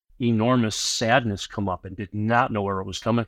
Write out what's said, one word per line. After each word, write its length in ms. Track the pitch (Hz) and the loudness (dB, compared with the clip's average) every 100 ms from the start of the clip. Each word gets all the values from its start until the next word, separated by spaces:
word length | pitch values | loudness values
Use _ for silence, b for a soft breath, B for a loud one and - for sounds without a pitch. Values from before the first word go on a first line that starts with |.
| _ - | _ -2
enormous 560 | 120 113 113 127 110 - | 0 2 4 2 2 -2
sadness 720 | - - 113 131 117 98 - | -2 0 2 4 2 -4 -6
come 200 | - 98 | -4 -4
up 180 | 90 95 | -4 -8
and 100 | 95 | -12
did 180 | 101 | -8
not 380 | 104 107 120 131 | -4 2 2 2
know 100 | 110 | 0
where 180 | 98 95 | -2 -2
it 80 | 98 | -6
was 120 | 92 | -6
coming 260 | 110 117 | 0 0